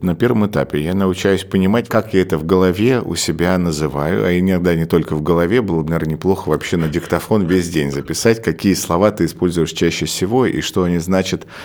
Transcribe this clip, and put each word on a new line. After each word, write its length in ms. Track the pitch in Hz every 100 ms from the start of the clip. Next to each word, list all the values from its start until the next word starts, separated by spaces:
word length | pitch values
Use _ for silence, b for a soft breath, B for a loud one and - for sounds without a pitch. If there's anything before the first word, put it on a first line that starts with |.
на 120 | 92
первом 320 | 82 120 117 104
этапе 360 | - 67 73
я 120 | 78
научаюсь 480 | 95 95 92 98 95
понимать, 440 | - 98 92 113 117
как 260 | 113 -
я 80 | 95
это 160 | 90 80
в 80 | 80
голове 540 | 92 92 90 117 123
у 140 | - 87
себя 420 | - 80 87 92
называю, 680 | 85 76 76 71 76 104
а 140 | 98 90
иногда 360 | 92 92 87
не 120 | 85 82
только 280 | 87 78 76
в 60 |
голове, 380 | 76 85 87 123
было 220 | 101 82
бы, 80 | 78
наверное, 240 | 82 80
неплохо 340 | 78 92 95 -
вообще 280 | 76 - 90
на 100 | 80
диктофон 560 | 80 - 85 - 110
весь 240 | 87 92 82
день 220 | 80 71
записать, 500 | 69 69 80 113 113
какие 300 | - 80 101
слова 360 | 90 - 87 104
ты 160 | 104 82
используешь 460 | - 90 85 80
чаще 340 | - 85 - 80
всего 400 | - 92 123 117
и 140 | 76
что 220 | - 101
они 120 | 87 87
значат, 480 | 82 95 92 87 - B